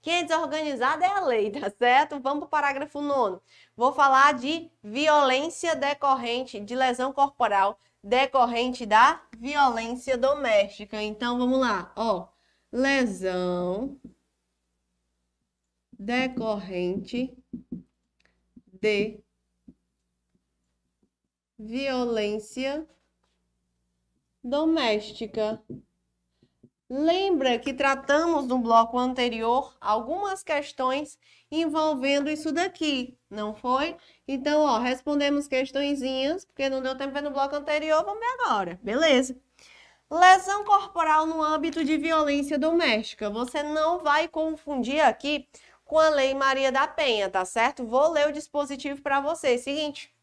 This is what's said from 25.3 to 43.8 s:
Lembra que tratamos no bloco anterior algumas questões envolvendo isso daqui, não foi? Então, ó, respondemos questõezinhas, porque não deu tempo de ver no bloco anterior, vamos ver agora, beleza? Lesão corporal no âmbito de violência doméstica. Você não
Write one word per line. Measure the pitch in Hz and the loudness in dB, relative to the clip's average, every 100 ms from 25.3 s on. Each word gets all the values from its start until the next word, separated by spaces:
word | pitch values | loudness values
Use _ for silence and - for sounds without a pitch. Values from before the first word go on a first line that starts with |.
| 220 214 220 _ - _ _ _ _ _ _ _ _ - _ _ | -4 -4 -4 _ -18 _ _ _ _ _ _ _ _ -20 _ _
Lembra | 262 311 359 392 339 262 233 | -2 2 2 2 2 2 0
que | 277 | -2
tratamos | 262 277 269 277 285 339 320 262 | 0 0 0 2 2 4 0 0
no | 254 | -2
bloco | 233 226 226 240 | 4 4 4 2
anterior | 254 254 247 226 226 247 262 _ | -2 0 -2 -2 0 0 -2 _
algumas | - 214 233 349 403 381 | -2 -2 -2 -4 -4 -6
questões | - 294 285 - 254 262 302 - _ _ _ | -4 -4 -4 -4 -2 -2 -6 -14 _ _ _
envolvendo | 311 330 311 311 285 269 285 285 | -2 -2 0 0 0 0 0 0
isso | 302 311 | -4 -4
daqui, | 294 381 370 311 269 247 - _ | -2 -4 -2 -4 -2 -6 -14 _
não | 208 214 214 | -8 -8 -6
foi? | 247 262 311 339 _ _ - | -2 0 -2 -6 _ _ -8
Então, | 269 285 302 | -4 0 2
ó, | 302 226 | 4 2
respondemos | 247 262 - 294 285 285 285 | 0 -2 -2 0 0 0 0
questõezinhas, | 262 262 277 285 285 262 262 269 359 - | -2 -2 -2 -2 -2 -2 -2 -2 -4 -8
porque | - 269 | -6 -4
não | 262 | -2
deu | 254 262 | -4 -6
tempo | 277 | -6
de | |
ver | 277 | -6
no | 294 | -6
bloco | 277 277 294 | -2 -2 -4
anterior, | 285 302 311 311 | -4 -4 2 0
vamos | 392 427 | 0 -4
ver | 466 508 | -4 -2
agora, | 480 220 180 180 | -2 0 -2 -8
beleza? | 220 240 320 262 262 - _ _ - - - _ _ | -6 0 4 4 2 -6 _ _ -20 -20 -20 _ _
Lesão | 311 359 370 370 403 | 6 8 8 6 -4
corporal | 415 403 392 339 311 311 320 | 4 2 2 -2 2 4 2
no | 320 | 0
âmbito | 302 311 320 320 | 0 0 -2 -2
de | 285 311 | -2 0
violência | 302 320 302 285 285 294 | 0 2 2 0 -2 0
doméstica. | 302 339 311 220 220 - 214 | 2 2 2 0 -2 -8 -6
Você | 208 247 302 | -4 -6 -4
não | 294 302 | -4 0